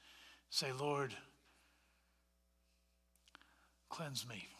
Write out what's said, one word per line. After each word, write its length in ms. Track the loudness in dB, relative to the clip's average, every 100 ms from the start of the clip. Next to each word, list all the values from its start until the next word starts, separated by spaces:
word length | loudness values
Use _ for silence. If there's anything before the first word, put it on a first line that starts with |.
| -20 -20 -20 -20 _
Say, 220 | 2 2
"Lord, 440 | 4 4 4 2 0 -10 -20 -20 -20 -20 -20 _ _ _ _ _ _ _ _ _ _ _ _ _ _ -20 -20 -20 -20 -20 _ _
cleanse 380 | -4 0 0 -2
me 220 | -6 -8